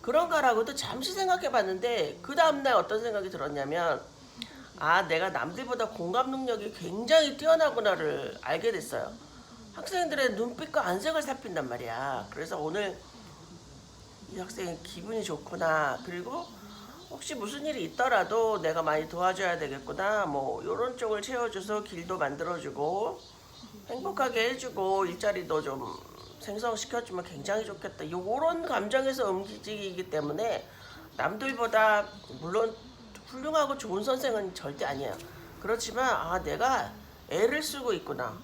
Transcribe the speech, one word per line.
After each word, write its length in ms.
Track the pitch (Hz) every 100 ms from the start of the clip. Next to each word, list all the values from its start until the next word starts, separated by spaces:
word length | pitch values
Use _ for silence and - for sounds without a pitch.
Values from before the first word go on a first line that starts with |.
그런가라고도 720 | - 294 339 320 269 226 220 -
잠시 380 | - 240 269
생각해봤는데 1040 | 381 370 359 359 247 190 185 240 226 147 -
그 140 | - 294
다음날 380 | 320 285 269 226
어떤 260 | - 214
생각이 280 | 233 208 190
들었냐면, 720 | 202 139 147 139 165 170 127 - - - - - - - -
"아, 240 | 151 175 165
내가 220 | 160 170
남들보다 600 | 147 127 180 254 240 220
공감 400 | - 175 226 262
능력이 440 | 262 262 220 208
굉장히 640 | - 170 190 240 320 294 -
뛰어나구나"를 1000 | 302 320 302 233 208 175 156 139 - -
알게 320 | - 160 214
됐어요. 380 | 196 117 123 64 - - - - - -
학생들의 600 | - - 370 339 285 254 202
눈빛과 500 | 240 240 311 202 180
안색을 360 | 185 233 214
살핀단 460 | 277 262 220 165 131
말이야. 580 | 120 120 117 139 127 104
그래서 280 | - 165 185
오늘 380 | 156 185 202 - - - - - - 175 - - - - - - -
"이 60 | 190
학생이 440 | 185 - 180 160
기분이 400 | - 180 196 226
좋구나. 760 | 185 151 - - 165 156 147 120 -
그리고 400 | 180 185 302 339 220 208 - - - -
혹시 240 | - -
무슨 320 | 285 208 277 294
일이 200 | 269 160
있더라도 760 | - 254 226 - 220 226 214
내가 220 | 160 160
많이 240 | 156 156 156
도와줘야 500 | 170 185 185 185 170
되겠구나." 680 | 147 135 143 147 196 214 180
뭐 360 | 143 135 156 165
요런 320 | 185 247 247
쪽을 240 | 226 214
채워줘서 600 | 208 254 233 190 196 208
길도 340 | 202 175 170 185
만들어주고 1040 | 143 143 165 170 147 - 147 190 226 - - - - - 226 214 -
행복하게 600 | 247 392 381 262 233 233
해주고 560 | 254 254 170 190 190 185
일자리도 560 | 175 208 185 170 156
좀 360 | 147 135 113 - - - - -
생성시켜주면 840 | - 208 233 214 - 240 233 180
굉장히 420 | 175 156 143 214 208
좋겠다. 460 | 196 196 - 156
요런 540 | 180 185 247 320 339 330
감정에서 640 | 262 202 262 269 262 214
움직이기 800 | 190 196 - 208 214 196 180 185
때문에 580 | 151 147 151 226 170 - - - - - -
남들보다 880 | 139 214 269 233 233 220 214 208 208 - - 135
물론 340 | 160 202 226 220 - - - - -
훌륭하고 500 | 262 302 311 277 269
좋은 260 | 214 190
선생은 500 | 214 254 277 220 196
절대 300 | 180 139 143 156
아니에요. 320 | 135 131 82 - - - -
그렇지만 480 | - 233 226 220 262
"아, 340 | 214 165 185
내가 480 | 156 147 240 247 107 - - - -
애를 340 | 160 226 294
쓰고 300 | 311 285 240
있구나." 440 | 175 - 131 120 104